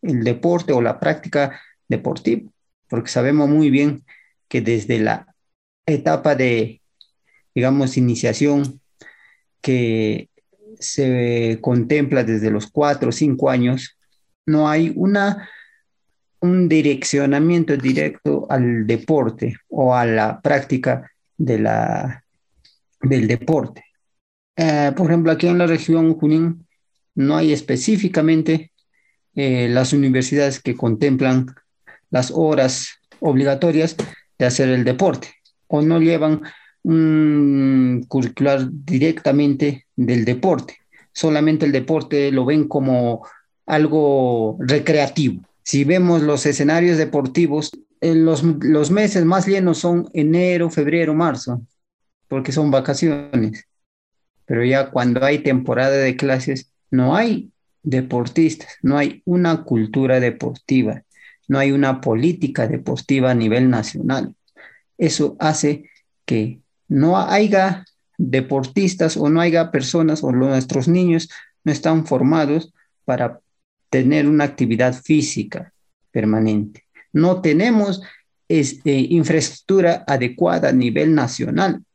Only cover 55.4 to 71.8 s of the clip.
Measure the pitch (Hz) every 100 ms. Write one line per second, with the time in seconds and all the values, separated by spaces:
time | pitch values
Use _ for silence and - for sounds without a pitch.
55.4 | 147 127 127 120 131 139 131 127 139 131
56.4 | 127 131 - _ _ 131 127 175 233 208
57.4 | - _ _ _ 156 131 127 123 120 -
58.4 | 160 156 - - 127 143 143 - - 180
59.4 | 175 160 160 117 110 135 131 127 123 -
60.4 | 120 123 - 131 110 107 _ _ - _
61.4 | - 139 139 139 139 131 127 113 151 175
62.4 | 135 - 117 127 - 139 - 135 127 123
63.4 | 110 117 131 113 110 - 123 135 - -
64.4 | _ _ - _ _ - 160 - 147 -
65.4 | 156 156 147 151 - _ _ _ - 120
66.4 | 110 127 _ _ _ 139 156 185 - 202
67.4 | 214 196 190 185 - _ _ - 131 131
68.4 | 131 135 131 - 190 175 160 160 147 160
69.4 | 175 165 165 147 127 170 160 156 139 127
70.4 | 135 135 131 139 131 175 180 165 165 -
71.4 | - _ 156 143